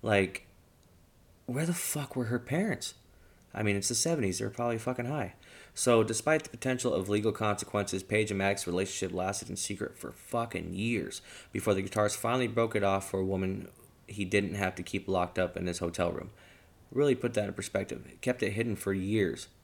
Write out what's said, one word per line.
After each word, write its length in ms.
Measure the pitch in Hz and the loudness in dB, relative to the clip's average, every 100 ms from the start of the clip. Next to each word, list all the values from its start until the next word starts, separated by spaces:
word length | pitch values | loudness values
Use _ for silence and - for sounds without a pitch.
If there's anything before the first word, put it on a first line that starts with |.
Like, 460 | 117 101 92 - - - _ _ - - - _ - - - | 6 4 4 -2 -16 -20 _ _ -20 -20 -20 _ -20 -18 -6
where 200 | 127 165 | -2 0
the 80 | |
fuck 420 | 175 - 147 139 131 | 0 -2 -4 -4 -2
were 100 | 117 | 0
her 140 | 120 | -2
parents? 560 | 120 151 214 143 - - - - - - - | 0 0 0 -2 -6 -12 -20 -20 -20 -20 -12
I 100 | - | -2
mean, 140 | 107 101 | 2 2
it's 100 | 98 | 2
the 80 | 117 | 0
seventies. 440 | 165 165 101 90 | 2 2 2 0
They're 100 | 107 | -4
probably 280 | 107 120 113 | -2 -2 0
fucking 280 | 127 127 120 | -2 -2 -2
high. 300 | 147 104 - - - - | -2 -4 -8 -20 -20 -16
So, 300 | - - 117 | -2 6 6
despite 400 | 110 110 - 156 | 6 2 2 2
the 60 | - | 0
potential 440 | 117 131 127 123 | -6 -2 0 2
of 140 | 95 98 | 0 2
legal 240 | 104 107 | 2 2
consequences, 720 | 101 110 101 - 104 98 98 | 2 0 0 -2 -2 0 -4
Page 280 | - 104 107 | 2 2 2
and 60 | 98 | 2
Maddox's 300 | 98 98 - | 2 0 0
relationship 480 | 87 98 - 95 90 | 0 0 -2 -4 -2
lasted 340 | 92 101 - | -2 -4 -6
in 60 | 98 | -6
secret 420 | - 101 - - | -6 -4 -6 -8
for 140 | - | -12
fucking 600 | - - 120 117 - 82 | -12 -4 -4 -2 -6 -6
years 480 | 92 110 117 - - - - - | -4 0 0 -2 -8 -14 -20 -8
before 200 | - 107 | -2 2
the 100 | 98 | 2
guitarist 340 | 98 107 104 - | 2 2 2 2
finally 300 | 113 127 123 | 0 0 0
broke 280 | 110 117 110 | 0 0 2
it 80 | |
off 260 | 98 98 - | 2 2 0
for 120 | 98 | -2
a 40 | 95 | 0
woman 440 | 95 95 98 - - - - - | 0 0 -4 -8 -18 -20 -20 -16
he 180 | 101 92 | -8 2
didn't 300 | 101 101 101 | 2 2 -2
have 200 | 95 - | -2 -4
to 80 | |
keep 240 | 87 98 - | -6 -6 0
locked 320 | 92 87 - | 0 0 0
up 160 | 90 - | 0 0
in 120 | 87 | -4
his 120 | 85 | -2
hotel 320 | 87 85 87 | -4 0 0
room. 200 | 85 - - - - - - - | -2 -8 -16 -20 -20 -20 -20 -6
Really 240 | 123 143 127 | 2 2 4
put 180 | 120 110 | 2 0
that 120 | 104 | -2
in 60 | |
perspective. 520 | - 101 98 98 - - - | -4 -2 -2 -2 -8 -12 -6
Kept 240 | - 123 | -4 0
it 80 | 110 | 0
hidden 240 | 104 117 98 | 0 0 0
for 160 | - | 0
years. 560 | 98 95 110 92 - - - | 0 2 2 2 0 -10 -18